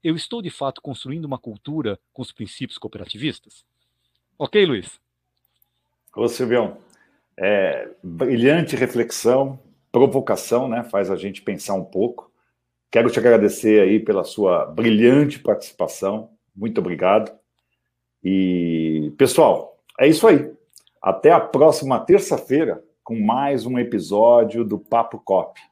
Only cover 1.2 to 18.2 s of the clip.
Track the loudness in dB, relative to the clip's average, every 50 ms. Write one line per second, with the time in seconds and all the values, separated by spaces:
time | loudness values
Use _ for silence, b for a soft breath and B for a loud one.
1.2 | -10 -10 -10 -10 _ -16 -16 -14 _ -10 -8 -6 -6 -6 -6 -8 _ _ _ -16
2.2 | -16 -16 -12 _ -14 -14 -12 -12 -12 -12 -12 -16 -16 -16 -14 -16 -16 -16 -14 -8
3.2 | -8 -8 -8 -10 _ _ _ _ _ _ _ _ _ _ _ _ _ _ _ _
4.2 | _ _ _ _ -8 -2 2 2 2 2 0 -4 -6 -12 -20 _ _ _ _ _
5.2 | _ _ _ _ _ _ _ _ _ _ _ _ _ _ _ _ _ _ _ -4
6.2 | -4 -4 -2 -4 -4 0 0 0 0 -2 -8 -14 _ _ _ _ _ _ _ _
7.2 | _ _ _ -4 0 0 2 2 0 -2 -2 -6 -10 -14 -18 _ -16 -16 -6 -4
8.2 | -2 -2 0 2 4 4 4 2 0 -2 -2 -4 -4 -2 -2 -4 -4 -4 -6 -2
9.2 | 0 2 2 2 0 -2 -6 -14 _ _ _ _ _ _ 2 4 4 4 2 -2
10.2 | -2 -2 -4 -4 -2 -2 -2 -2 -2 -2 -6 -8 -8 -4 -4 -4 -2 -2 -4 -6
11.2 | -6 -12 -12 -10 _ -10 -8 -8 -6 -6 -6 -6 -6 -6 -4 -4 -4 -4 -4 -10
12.2 | -20 _ _ _ _ _ _ _ _ _ _ _ _ _ 0 2 2 2 0 2
13.2 | 4 6 6 6 4 2 -2 0 2 4 6 6 6 6 2 0 2 0 -2 -2
14.2 | -2 -6 -4 -2 0 0 2 0 -2 -4 -6 -2 0 2 2 4 4 6 6 4
15.2 | 2 0 -4 -6 -2 -2 -2 -2 -4 -16 _ _ -6 -6 -6 -6 -6 -6 -6 -6
16.2 | -10 -14 _ _ _ _ _ -10 -8 -4 -4 -4 -4 -4 -6 -2 2 2 2 2
17.2 | 2 -2 -12 _ _ _ _ _ _ _ _ _ _ _ _ _ _ _ _ _